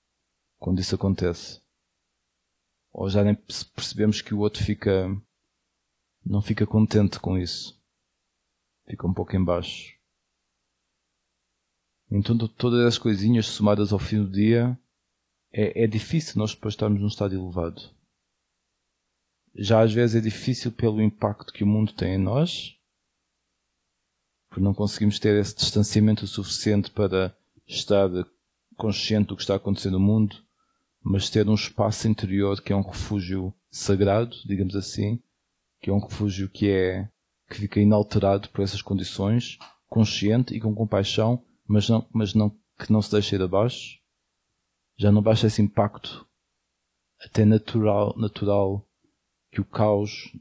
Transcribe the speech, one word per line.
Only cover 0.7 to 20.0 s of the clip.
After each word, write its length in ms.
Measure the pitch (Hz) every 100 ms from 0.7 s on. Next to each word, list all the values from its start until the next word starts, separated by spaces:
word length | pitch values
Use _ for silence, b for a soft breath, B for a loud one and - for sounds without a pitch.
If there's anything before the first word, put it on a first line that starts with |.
| 92
isso 160 | 95 -
acontece. 680 | 98 92 90 85 - - _ _ _ _ _ _ _ _ _ _ _ _ _
Ou 160 | - 98
já 120 | 101
nem 140 | 101 104
perce-, 300 | - - -
percebemos 560 | - - - 107 104
que 120 | -
o 60 | 104
outro 240 | 104 -
fica, 460 | - 104 104 95 92 98 - _ _ _ _ _ _ _ _ _ -
não 160 | 101
fica 240 | - 107 104
contente 540 | 110 107 107 101 -
com 180 | 90 92
isso. 400 | 90 - - - _ _ _ _ _ _ _ _ _ _ -
Fica 200 | 104 87
um 80 |
pouco 220 | 95 - 98
em 80 |
baixo. 500 | 90 87 90 - - _ _ _ _ _ _ _ _ _ _ _ _ _ _ _ _ _ _ _ _ _ _
Então, 280 | 101 101 117
to-, 100 | 113
todas 380 | - 123 120 120
as 120 | 117
coisinhas 500 | 117 101 107 120 104
somadas 440 | - 104 104 101
ao 80 | 101
fim 240 | - 110
do 80 | 98
dia, 480 | 98 107 117 123 123 _ _ _ _ _ _ _
é, 320 | - 107 -
é 40 | 113
difícil 500 | 107 - 165 - 104
nós 160 | 107
depois 200 | - 107
estarmos 280 | - 107 101
num 60 | 104
estado 280 | - 101 95
elevado. 460 | 92 87 82 - - _ _ _ _ _ _ _ _ _ _ _ _ _ _ _ _ -
Já 260 | 104 113
às 120 | 113
vezes 220 | 110